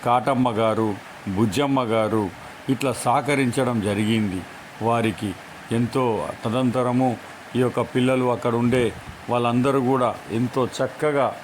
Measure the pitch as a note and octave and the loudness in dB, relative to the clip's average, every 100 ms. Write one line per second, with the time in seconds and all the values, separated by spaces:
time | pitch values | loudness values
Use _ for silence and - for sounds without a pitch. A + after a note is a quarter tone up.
0 | B2 B2 A#2+ C3 B2 G#2+ A2+ G#2+ A2 G#2 | 4 2 4 2 2 4 2 4 0 -2
1 | - - - F#2+ A2+ G#2+ C#3+ C3+ A#2+ A2+ | -10 -12 -4 2 2 2 2 2 2 2
2 | G#2+ A2 G2 - - - - B2+ C3+ A#2 | 2 0 -2 -6 -16 -14 -4 -2 0 -2
3 | C3+ C3 C3+ C#3+ C3 A#2 B2 A#2 G2+ G2+ | 2 2 2 0 2 0 0 0 0 0
4 | G#2+ A2+ G#2 F#2 F2 - - - A2 A#2 | 2 2 0 -4 -8 -16 -18 -4 0 2
5 | A2+ F2 G#2 F2+ - - - A#2 A#2+ C3+ | 0 -2 -6 -8 -14 -18 -4 0 0 2
6 | B2+ G#2 D2+ - A#2 A#2 B2+ B2+ B2 B2 | 2 0 -4 -6 -2 0 0 2 2 2
7 | C3 A#2 - - - A#2+ B2 A#2 A2+ C3+ | 2 0 -8 -18 -6 0 0 0 -2 2
8 | B2+ C3 B2+ A#2 B2 A#2 A#2+ B2+ A#2 - | 2 2 2 0 0 2 2 4 2 -2
9 | - - - A#2+ A#2+ A#2+ C3 C3+ B2 C3+ | -16 -16 -2 0 2 2 2 2 2 2
10 | A#2+ G2 - G#2+ A#2+ C3+ A#2+ - C3 - | 2 -2 -6 -2 -2 0 -2 -2 -6 -2
11 | D3+ C#3+ A#2+ - | 0 2 0 -2